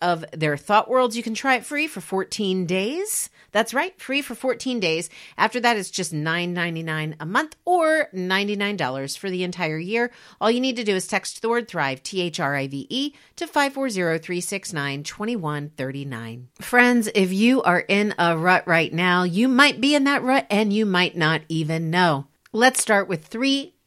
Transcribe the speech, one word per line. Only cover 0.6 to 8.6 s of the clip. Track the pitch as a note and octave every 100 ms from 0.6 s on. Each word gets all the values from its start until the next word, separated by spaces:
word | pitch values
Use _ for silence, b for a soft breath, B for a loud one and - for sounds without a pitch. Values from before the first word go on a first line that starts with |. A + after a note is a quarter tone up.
| - G#3 -
worlds. | B3+ B3 A3+
You |
can | A#3 A3
try | C4+ B3
it | -
free | D4 -
for | G3
fourteen | - F#3+ F#3 - G3 F#3 E3+
days. | F#3 G#3 E4 G#4 - - b b
That's | G#3 A3+
right, | B3 F4+ -
free | - C#4
for | C#4
fourteen | A3+ C4 A#3+ B3+ B3
days. | F3 D#3+ - B B B
After | A3 B3
that, | A#3+ A3
it's | F#3
just | - D#3+
nine | D#3 D#3 E3+ F3
ninety-nine | F3 E3+ E3 E3 D#3 D#3 D#3
a | D#3
month | A#3 D#4 - -
or | F4+ D#4 D#4 -
ninety-nine | F#3 F3+ F#3+ G3+ G3+